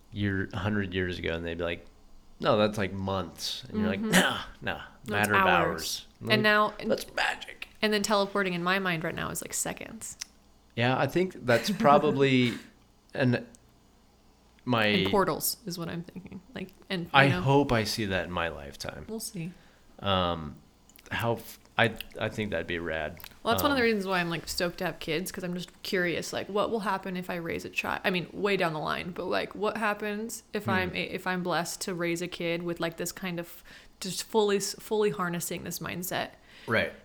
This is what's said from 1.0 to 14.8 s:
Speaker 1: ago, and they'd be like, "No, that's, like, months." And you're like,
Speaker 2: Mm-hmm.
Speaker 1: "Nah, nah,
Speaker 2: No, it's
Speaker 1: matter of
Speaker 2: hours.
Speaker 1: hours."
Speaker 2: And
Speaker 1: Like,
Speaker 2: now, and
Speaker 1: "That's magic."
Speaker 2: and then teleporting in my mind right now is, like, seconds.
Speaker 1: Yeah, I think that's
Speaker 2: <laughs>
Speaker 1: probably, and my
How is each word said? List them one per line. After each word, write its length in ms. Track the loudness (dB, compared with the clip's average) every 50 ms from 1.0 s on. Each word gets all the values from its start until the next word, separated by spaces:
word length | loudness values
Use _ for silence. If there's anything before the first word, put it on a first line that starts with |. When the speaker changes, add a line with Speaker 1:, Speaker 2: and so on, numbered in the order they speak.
| 0 0 -2
Speaker 1:
ago, 160 | -2 -2 -2 -2
and 100 | -2 -2
they'd 140 | -4 -4
be 60 | -2 -2
like, 240 | -2 -2 -4 -8 -16 -20 -20 -20 -20 -20 -20 -20 -20 -8 -2
"No, 160 | 2 4 4
that's, 220 | 6 4 4 2
like, 160 | 0 -2 -2 -2
months." 720 | -4 -2 -2 -2 -2 -2 -4 -8 -8 -8 -8 -8 -8 -10
And 120 | -6 -2 0
you're 100 | 0 0
like, 100 | 0 0
Speaker 2:
Mm-hmm. 120 | 0 4
Speaker 1:
"Nah, 260 | 4 4 4 4 0 -4 -8 -12 -12 -8
nah, 120 | -6 -6 -6
Speaker 2:
No, 40 | -6 -8 -14 -18 -14
it's 80 | -8 -4
Speaker 1:
matter 240 | 0 0 2 4 4
of 60 | 6
Speaker 2:
hours. 60 | 6
Speaker 1:
hours." 580 | 6 6 6 4 2 0 -2 -4 -6 -6 -8 -10 -14 -16 -6
Speaker 2:
And 80 | 0 2
Speaker 1:
Like, 100 | 4 4
Speaker 2:
now, 320 | 6 6 6 6 4 2 0 -2
and 120 | -2 0
Speaker 1:
"That's 160 | 0 0 -2 -4 -4
magic." 540 | -2 -2 -2 -2 -4 -8 -14 -14 -14 -16 -18 -6 -2
Speaker 2:
and 100 | 0 2
then 120 | 2 2 2
teleporting 500 | 2 2 2 2 2 0 0 0 0 0
in 80 | 0 0
my 140 | 2 2
mind 260 | 2 2 0 -2 -2 -2
right 120 | -4 -4
now 160 | -4 -4 -4
is, 100 | -6 -6
like, 140 | -8 -6 -6
seconds. 600 | -4 -4 -4 -6 -8 -10 -14 -12 -12 -12 -12 -12 -12 -14 -16 _ _ _ _ _ _ _ _ -2
Speaker 1:
Yeah, 200 | 0 2 2 2 2
I 80 | 2
think 260 | 2 2 2 0 0 -2 -2 2
that's 240 | 4 4 4 4 2
Speaker 2:
<laughs> 140 | 0 4 6
Speaker 1:
probably, 680 | 8 8 8 6 4 4 4 6 6 6 6 6 4 0 -4 -10 -16 -20 -20 _ _ _ _ _ _ -2
and 280 | 2 4 4 4 2 0 -6 -18 -20 _ -20 _ _ _ _ _ _ _ _ _ _ _ _ _ _ _ _ _ _ -2
my 200 | 0 2 4